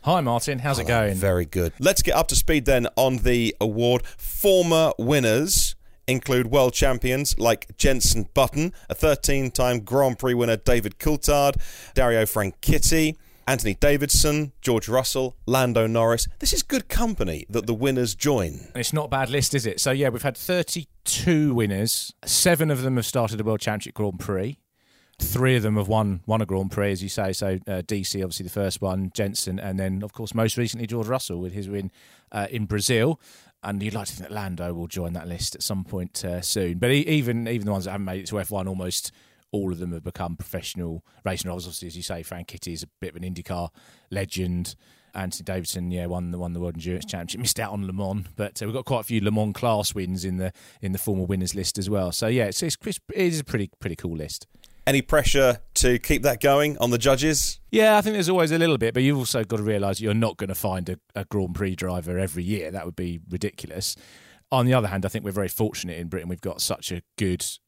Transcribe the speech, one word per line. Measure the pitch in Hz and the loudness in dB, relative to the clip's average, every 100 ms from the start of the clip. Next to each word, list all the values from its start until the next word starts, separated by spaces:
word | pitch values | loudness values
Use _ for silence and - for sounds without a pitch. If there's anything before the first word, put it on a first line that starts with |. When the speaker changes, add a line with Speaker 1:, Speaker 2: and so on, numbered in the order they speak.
Speaker 1:
Hi, | - 180 | 4 2
Martin. | 135 120 - 135 | 4 0 0 -4
How's | 143 127 | -2 -2
it | 117 | 2
Speaker 2:
Hello. | 120 107 | 2 2
Speaker 1:
going? | 95 | 2
Speaker 2:
Very | 98 90 85 | 2 2 0
good. | 92 85 - | 0 -2 2
Let's | 147 202 | 2 4
get | - 156 | 4 2
up | 165 | 2
to | - | 2
speed | - 156 123 | 4 2 4
then | 131 117 - | 2 2 2
on | 131 127 | 2 4
the | 127 120 113 - | 4 4 2 0
award. | 110 107 120 123 - | -2 2 2 2 0
Former | - - - 202 190 170 165 160 - | -10 -8 0 6 6 6 4 4 2
winners | 117 147 120 110 160 - - - - - - | 2 4 4 4 4 2 2 -2 -14 -14 -2
include | 127 - 127 117 | -2 2 2 4
world | 139 127 | 4 4
champions | - 139 123 127 127 143 - | 4 2 2 0 0 0 2
like | 117 110 - - | 4 2 -2 0
Jenson | 147 131 - 117 98 - | 4 4 4 2 2 2
Button, | 127 143 165 - - | 2 2 -2 -4 -10
a | |
thirteen-time | - 160 143 - 139 131 - 127 123 | 0 2 4 4 2 2 2 2 2
Grand | 101 131 135 120 | 0 2 4 2
Prix | 131 120 | 0 2
winner | 120 110 | 4 2
David | - 120 104 - | 4 4 4 -2
Coulthard, | - 151 - 147 143 135 - - - - | 0 2 2 4 4 2 -2 -6 -4 2
Dario | 123 117 | 4 4
Franchitti, | 110 - 101 - - 156 - 160 156 156 - _ - | 2 0 -2 -2 2 4 6 4 4 0 -12 _ -2
Anthony | 131 107 | 0 2
Davidson, | 95 143 143 143 - 156 147 147 - | 4 4 4 4 4 4 2 -2 -4
George | - 113 104 | 0 0 2
Russell, | 120 127 135 131 - - | 0 0 -2 -2 -4 0
Lando | 131 127 113 113 | 2 4 4 2
Norris. | 113 113 113 - - | 2 2 2 -2 -2
This | - | -2
is | - | 0
good | - 269 - | 0 -2 0
company | - 240 208 95 78 - | 0 0 0 -2 -4 -4
that | 110 107 | -4 -2
the | |
winners | 113 135 131 123 | -2 0 0 0
join. | 98 147 135 87 | -2 0 0 0
Speaker 1:
And | 71 - - | -6 -12 -6
it's | 120 | -4
not | 156 151 | -2 -2
a | |
bad | 135 131 | -2 0
list, | 139 123 139 | 0 0 0
is | 113 | -2
it? | - | -2
So, | - | 0
yeah, | 135 139 | 2 2
we've | 117 | 0
had | 143 120 | -4 -4
thirty-two | - 180 165 - 147 _ - - - 160 151 120 | -2 -2 0 -6 -8 _ -4 0 4 4 4 4
winners. | 107 95 113 - - - | 2 2 0 0 -4 -12
Seven | - - 180 170 156 | -2 2 4 4 2
of | 139 | 2
them | 131 127 | 0 0
have | 110 | 0
started | 131 113 110 | 0 0 0
a | |
World | 107 107 | -2 0
Championship | - 107 - - | 0 -4 -6 -4
Grand | 104 90 | -4 -4
Prix. | - 98 104 147 _ _ _ _ _ _ | -4 -2 -2 -8 _ _ _ _ _ _
Three | - 104 131 127 | -2 2 4 4
of | |
them | 107 107 | 4 2
have | 98 | 2
won, | 110 104 95 - | 2 2 0 0
won | 113 | 0
a | 104 | 0
Grand | 95 95 | -2 -2
Prix, | - 101 | 0 0
as | 95 | -2
you | 95 | -4
say. | - 98 | -4 -4
So, | 95 101 92 - | -2 -2 -4 -4
uh, | 95 87 | -6 -4
D | 104 | -4
C, | 95 98 | -4 -4
obviously | 92 80 | -4 -6
the | 90 | -8
first | - 98 - | -2 -2 -2
one, | 98 92 95 | -4 -2 -4
Jenson, | - 101 98 - 95 | -4 -4 -4 -6 -6
and | 98 95 | -4 -4
then, | 95 95 | -4 -4
of | 101 | -6
course, | - 113 117 | -10 -8 0
most | 110 113 | 0 0
recently, | 117 113 113 | -4 -4 -6
George | 117 110 | -6 -4
Russell | 127 - 87 | -4 -4 -8
with | 90 | -6
his | 98 98 | -8 -6
win, | 101 95 _ _ _ _ | -6 -6 _ _ _ _
uh, | 107 101 | -8 -6
in | 117 104 | -6 -2
Brazil. | 107 101 120 120 160 _ - _ _ | -2 2 2 2 0 _ -20 _ _
And | - 202 | -6 -4
you'd | 147 | -4
like | 107 101 | -6 -8
to | |
think | - - | -12 -10
that | 107 | -8
Lando | 98 87 87 | -8 -6 -6
will | 85 85 | -6 -8
join | - 85 | -6 -6
that | 85 80 | -6 -8
list | 85 - - | -8 -8 -6
at | |
some | - 98 92 | -6 -6 -6
point, | 95 90 - 92 | -6 -6 -8 -6
uh, | 87 | -6
soon. | 87 - 90 87 | -4 -2 -2 0
But | 120 | 2
e-, | 143 151 | 2 2
even, | 156 120 117 117 | 0 0 -2 -2
even | 120 104 | -4 -2
the | |
ones | 98 92 | -4 -4
that | |
haven't | 98 | -6
made | 95 95 | -6 -6
it | 95 | -6
to | 107 | -6
F | 90 | -4
one, | 98 95 | -4 -4
almost | 92 90 87 - _ _ _ _ | -4 -4 -6 -8 _ _ _ _
all | 104 95 | -4 -4
of | 87 | -4
them | 90 | -6
have | 85 | -8
become | 85 - 87 82 | -10 -8 -8 -8
professional | - 90 - - 87 82 _ _ | -8 -10 -8 -8 -8 -8 _ _
racing | - 92 92 | -8 -6 -6
drivers. | 90 87 | -8 -10
Obviously, | 82 90 | -12 -14
as | 82 | -12
you | |
say, | 85 87 | -10 -10
Franchitti | 82 90 87 90 - | -10 -12 -12 -14 -10
is | 82 | -10
a | 80 _ | -12 _
bit | 92 78 | -12 -10
of | |
an | |
IndyCar | 92 90 85 90 87 _ _ _ _ | -10 -10 -6 -6 -6 _ _ _ _
legend. | 98 95 92 92 87 87 - _ _ _ | -6 -6 -4 -2 -2 -4 -10 _ _ _
Anthony | - 95 - 85 | -8 -8 -8 -8
Davidson, | 95 85 - 90 | -8 -6 -6 -6
yeah, | 90 87 | -4 -4
won | 90 87 | -6 -6
the, | 90 | -6
won | 87 | -6
the | 85 | -6
World | 87 82 | -6 -6
Endurance | 80 90 - | -6 -8 -8
Championship, | 95 85 - | -10 -10 -6
missed | 120 - | -4 -4
out | 110 | -4
on | 101 95 | -6 -6
Le | |
Mans, | 92 98 101 92 - | -6 -4 -4 -8 -8
but, | 104 - | -8 -6
uh, | 101 | -6
we've | 117 | -6
got | |
quite | 120 127 | -4 -4
a | |
few | 107 113 | -2 -2
Le | 101 | 0
Mans | 107 107 | 0 0
class | 98 123 107 101 104 | 0 0 2 0 -4
wins | 92 92 92 | -4 -4 -4
in | 92 | -4
the, | 92 - - _ | -4 -6 -20 _
in | 98 | -6
the | 92 | -4
former | - 95 | -2 -2
winners | 92 98 92 101 | 0 -2 -2 -4
list | 90 - | -6 -4
as | 95 | -2
well. | 101 90 | 0 0
So | 85 110 | -2 0
yeah, | 123 104 | 0 0
it's, | 92 | -2
it's, | 170 - - | -4 -4 -6
it | 196 _ - | -10 _ 0
is | 185 160 | 0 0
a | 143 | -4
pretty, | 113 98 _ | -4 -4 _
pretty | - 82 | -8 -6
cool | 87 82 | -6 -6
list. | 76 - - - - - - | -8 -10 -16 -20 -20 -6 0
Speaker 2:
Any | 139 | 2
pressure | - 156 135 139 131 120 - - | 2 2 4 6 6 4 -2 2
to | 127 123 | 4 4
keep | - 143 | 2 2
that | 131 120 | 2 2
going | 139 139 147 147 | 4 4 2 2
on | 120 | 0
the | 120 | 2
judges? | 117 139 151 151 - - - | 4 4 4 2 -2 -4 -2
Speaker 1:
Yeah, | 220 220 214 | 4 6 6
I | |
think | 202 | 4
there's | 214 165 | 0 2
always | 185 165 | 4 4
a | 160 | 4
little | 165 139 | 2 2
bit, | 113 | 2
but | 117 | 2
you've | 131 143 | 2 2
also | 123 127 | 0 -2
got | 107 113 | 0 -2
to | |
realise | 104 104 98 98 | 0 0 0 -2
you're | 107 | 0
not | 107 113 - | 2 2 -2
gonna | 98 | -6
find | 95 104 92 87 | -4 -2 -2 -4
a, | 92 _ - | -8 _ -12
a | 98 | -4
Grand | 104 92 85 | -2 -2 -2
Prix | 101 | -4
driver | 92 92 90 82 90 | -2 -4 -4 -4 -2
every | 95 90 | -2 -4
year. | 90 104 78 | -4 -4 -4
That | 95 82 | -8 -10
would | - | -8
be | 90 85 85 | -6 -8 -8
ridiculous. | 87 104 - - 85 - - - - - _ _ | -6 -6 -8 -14 -8 -8 -8 -16 -20 -20 _ _
On | 131 123 | 2 4
the | 127 | 4
other | 107 | 2
hand, | 98 | -2
I | 92 | -4
think | 110 101 | -4 -6
we're | |
very | 98 95 | -4 -4
fortunate | - 110 - 90 82 | -2 -2 -2 -10 -8
in | 85 | -8
Britain. | 90 85 | -8 -8
We've | 90 | -8
got | 98 - | -8 -6
such | - 87 - | -4 -4 -6
a | 87 - - | -10 -10 -4
good | 98 90 - - | -2 -2 -4 -10